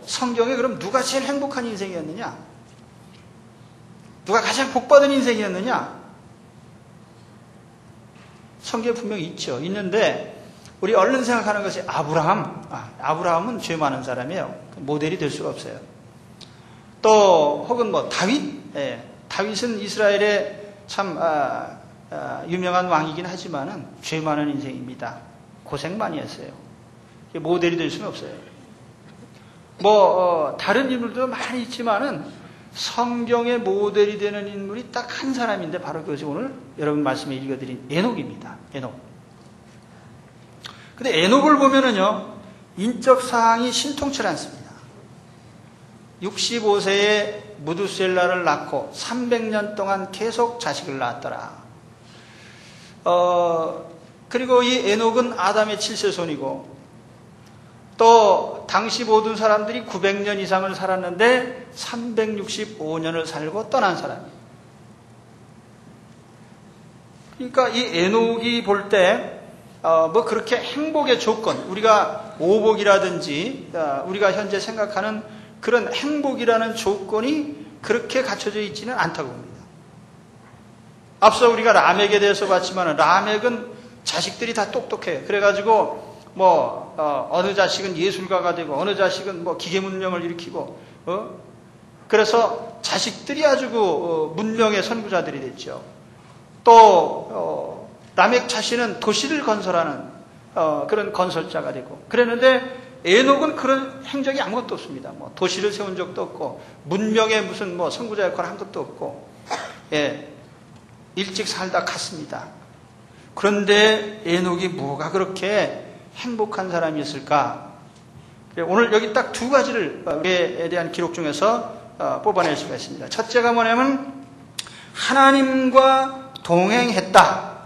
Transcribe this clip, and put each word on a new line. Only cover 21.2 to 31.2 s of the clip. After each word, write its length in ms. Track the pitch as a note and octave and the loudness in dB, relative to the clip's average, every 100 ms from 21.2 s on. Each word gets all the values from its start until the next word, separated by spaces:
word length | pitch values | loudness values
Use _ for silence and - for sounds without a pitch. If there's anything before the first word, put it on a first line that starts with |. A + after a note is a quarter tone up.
| E3 D#3 C3 A#2+ C#3 - - - - | -2 0 -2 -4 -8 -14 -20 -20 -14
아, 340 | D3+ C3+ B2+ E3 | -10 -8 -10 -6
유명한 400 | F3+ F3+ F3+ F3+ | -4 0 0 2
왕이긴 380 | D#3 D#3 D#3 F3+ | 0 0 -6 -8
하지만은 600 | F3+ F#3 D3+ D3 G3 C3+ - | -10 -8 -8 -8 -10 -14 -16
죄 180 | - D#3+ | -8 -4
많은 300 | D#3 D3 D3 | -2 -2 -2
인생입니다. 680 | C#3 C3+ B2+ B2+ B2 A#2+ A#2 - - - - | -4 -6 -10 -12 -12 -12 -12 -18 -20 -20 -20
고생 340 | - C#3+ D#3+ G3+ | -10 -8 -6 -6
많이 220 | G3+ D3+ | -6 -6
했어요. 300 | B2 - C#3 - - - - - - - - | -10 -12 -16 -18 -20 -20 -20 -20 -20 -20 -14
이게 100 | E3 | -8
모델이 380 | D#3 F3 E3+ E3+ | -2 0 2 0
될 120 | D#3 | -2
수는 180 | C3 G#2 | -6 -8
없어요. 240 | - - - - - - - - - - - - - - - - - | -10 -12 -14 -18 -20 -20 -20 -20 -20 -20 -20 -20 -20 -20 -20 -20 0
뭐, 140 | F#3+ | 4
어, 640 | G#3+ F#3 F3 F3+ E3 D3 B2 | 8 8 6 2 2 0 -2
다른 340 | - G#3 C4+ | 0 2 2
인물도 360 | B3+ A#3 A#3 | -2 -4 -4